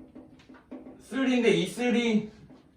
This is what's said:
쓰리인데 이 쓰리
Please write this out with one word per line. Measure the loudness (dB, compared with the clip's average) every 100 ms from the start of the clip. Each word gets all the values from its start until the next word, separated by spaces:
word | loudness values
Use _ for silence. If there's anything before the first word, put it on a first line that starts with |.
| -20 -20 -20 -20 -20 -20 -20 -20 -20 -20
쓰리인데 | -8 -2 0 2 4
이 | 2 -2
쓰리 | -2 0 0 2 0 -2 -14 -20 -20 _